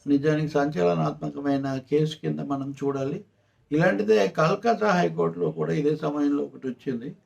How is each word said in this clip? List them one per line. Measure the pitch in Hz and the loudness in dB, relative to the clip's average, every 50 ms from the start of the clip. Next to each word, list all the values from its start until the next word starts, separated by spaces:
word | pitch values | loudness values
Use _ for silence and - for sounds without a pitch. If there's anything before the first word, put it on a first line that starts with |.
| - | 0
నిజానికి | 143 143 139 139 156 151 151 156 147 | 2 2 4 4 2 2 2 0 0
సంచలనాత్మకమైన | - 147 143 151 156 180 175 175 170 160 156 151 147 - 160 151 143 143 143 143 139 135 139 135 135 135 | 0 0 0 0 0 2 2 2 2 2 0 -2 -2 -4 -8 -8 -8 -4 -2 0 0 0 0 -2 -4 -6
కేసు | - - 147 151 156 156 - | -4 0 2 2 2 0 -2
కింద | - - 156 151 151 | -6 -4 -4 -4 -4
మనం | 147 143 139 135 135 143 139 - 143 | -4 -6 -4 -6 -6 -8 -6 -4 -4
చూడాలి. | 139 135 135 135 143 170 208 - _ _ _ _ _ _ _ _ - | -2 -2 -2 -2 -4 -6 -6 -10 _ _ _ _ _ _ _ _ -2
ఇలాంటిదే | 147 156 175 185 202 202 208 214 220 214 196 185 | 2 4 4 4 2 2 2 4 4 4 4 2
కలకత్తా | - 165 156 170 196 196 - 233 226 214 214 208 | 2 2 2 2 2 2 2 0 0 2 2 2
హైకోర్టులో | 180 175 175 170 160 165 170 165 165 175 170 156 | 4 4 2 0 0 0 -2 -2 0 -2 -2 -2
కూడా | 156 160 156 156 | -2 -2 -2 -2
ఇదే | 165 156 143 151 156 | -2 0 2 0 0
సమయంలో | 151 156 147 147 147 143 143 143 143 143 | 0 -2 -4 -2 0 0 2 2 0 -2
ఒకటి | 139 135 127 131 | -4 -8 -10 -8
వచ్చింది. | 131 123 _ - 139 123 117 120 160 - _ _ | -8 -8 _ -6 -6 -6 -6 -6 -10 -14 _ _